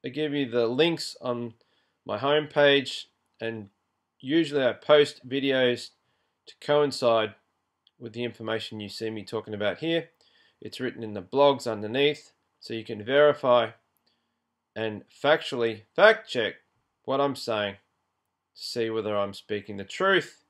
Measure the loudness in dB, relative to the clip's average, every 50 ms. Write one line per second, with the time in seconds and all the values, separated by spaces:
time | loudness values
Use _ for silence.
0 | -10 -8 -6 -4 -4 -2 -2 -2 -2 0 2 2 2 2 2 2 2 2 2 -2
1 | -6 -12 -12 -8 -6 -6 -4 -4 -6 -10 -12 _ _ _ _ _ _ _ _ _
2 | _ -8 -6 -2 0 2 2 2 0 0 2 6 6 6 6 6 2 -2 -10 -12
3 | -14 _ _ _ _ _ _ _ -8 -8 -8 -8 -12 -16 _ _ _ _ _ _
4 | _ _ _ _ -6 0 0 0 0 2 0 2 2 2 0 -2 4 6 6 6
5 | 6 4 0 -14 -10 -6 -4 -2 0 0 2 2 2 2 2 -2 -6 -16 _ _
6 | _ _ _ _ _ _ _ _ _ -20 -20 _ -2 0 2 2 2 0 0 0
7 | 2 2 4 2 0 -2 -6 _ _ _ _ _ _ _ _ _ _ _ _ _
8 | -16 -14 -8 -8 -8 -8 -8 -8 -6 -4 -4 -4 -6 -8 -10 -10 -12 -12 -10 -8
9 | -8 -8 -8 -8 -10 -8 -8 -8 -8 -8 -6 -2 -2 -2 -2 -2 -4 -2 -2 -2
10 | -4 _ _ _ _ _ _ _ _ _ _ _ -16 -16 -10 -8 -8 -8 -6 -8
11 | -10 -8 -8 -10 -10 _ 2 4 4 4 4 2 -4 -6 -6 -6 -6 -4 -2 0
12 | 0 0 0 -4 -14 -20 _ _ _ _ _ _ -12 -10 -10 -10 -8 -10 -12 -10
13 | -6 0 4 6 6 6 4 2 4 4 4 4 4 0 -6 _ _ _ _ _
14 | _ _ _ _ _ _ _ _ _ _ _ _ _ _ _ -6 -6 -6 -6 -8
15 | -14 _ _ -2 2 2 2 2 0 -8 -4 -2 -2 -2 -2 -6 -14 _ _ 6
16 | 6 6 6 4 -4 -8 -4 -2 -2 -2 -4 -8 _ _ _ _ _ _ _ _
17 | _ -4 -2 0 0 -2 -2 -6 -6 -4 -2 -2 -2 -4 -6 _ _ _ _ _
18 | _ _ _ _ _ _ _ _ _ _ _ -16 -14 -8 -4 -2 -2 -2 -2 -4
19 | -4 -2 -2 -2 -2 -4 -6 -14 _ -8 -8 -8 -6 -10 -12 -12 -12 -12 -6 0
20 | 2 4 4 2 2 -2 -18 _ _